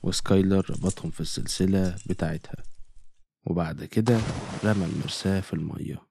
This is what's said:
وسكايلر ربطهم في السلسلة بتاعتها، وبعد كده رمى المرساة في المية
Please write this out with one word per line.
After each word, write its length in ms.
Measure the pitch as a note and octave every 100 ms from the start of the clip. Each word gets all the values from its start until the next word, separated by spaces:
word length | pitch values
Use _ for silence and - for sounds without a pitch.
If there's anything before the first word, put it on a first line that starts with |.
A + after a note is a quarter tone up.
وسكايلر 600 | F2 F2+ - G2 F#2+ F#2+ -
ربطهم 420 | - F#2 - E2
في 100 | -
السلسلة 720 | E2 - - - F#2 F#2+ F#2 F#2 -
بتاعتها، 540 | F#2 E2 - - - - - - - - - - _ -
وبعد 380 | E2+ E2 D2+
كده 360 | - - A2 A#2 A2+ - - -
رمى 220 | G#2+ G#2 E2+
المرساة 540 | C#2+ - - F#2+ F#2+
في 140 | F#2
المية 540 | E2 D#2 - - - _